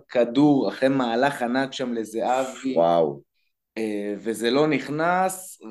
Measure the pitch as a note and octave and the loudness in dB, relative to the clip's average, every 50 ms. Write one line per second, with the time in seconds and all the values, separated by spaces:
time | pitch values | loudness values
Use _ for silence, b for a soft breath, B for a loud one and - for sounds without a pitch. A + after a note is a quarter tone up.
0 | - - - B2 A#2 A#2 A#2 C3+ D3 D3+ C#3+ C3+ A2+ G2 G2 - C3 C3+ C#3 C3+ | -8 -4 0 0 0 2 4 4 6 6 6 4 2 0 -2 0 2 2 2 2
1 | B2+ A#2 A#2 A#2 C3 C#3 C3+ - B2 A#2 A#2+ C3 C3+ C3 - - C3+ B2 A#2+ A#2 | 0 0 0 2 2 0 0 0 -4 -2 0 -2 -2 -2 -4 -6 -6 -4 -4 -4
2 | A2 G#2 G#2+ A2+ - - B2 C3 C3+ B2+ - - - C3 B2+ E2 E2+ E2+ E2+ E2+ | -6 -6 -4 -4 -2 0 0 0 -2 -4 -6 -8 -6 -2 2 2 4 4 4 4
3 | E2 D2 C#2+ C#2+ - _ _ _ _ _ _ _ _ _ - A2 A2 G#2+ G#2+ G#2 | 2 2 0 -6 -12 _ _ _ _ _ _ _ _ _ -8 -6 -4 -4 -4 -4
4 | G2+ G#2 G#2 F#2+ F2+ A2 A2+ G2+ A2 A#2 A#2 C#3 D3+ D#3 D3+ C3 C3 - C#3+ D3+ | -4 -6 -6 -6 -6 -6 -4 -2 0 0 2 2 2 2 0 -2 -2 -4 -6 -2
5 | E3 F3 F3+ F#3 F#3+ F#3+ F#3 - - - - - - A2 | -2 0 0 0 0 -2 -2 -6 -12 -16 -18 -18 -12 -6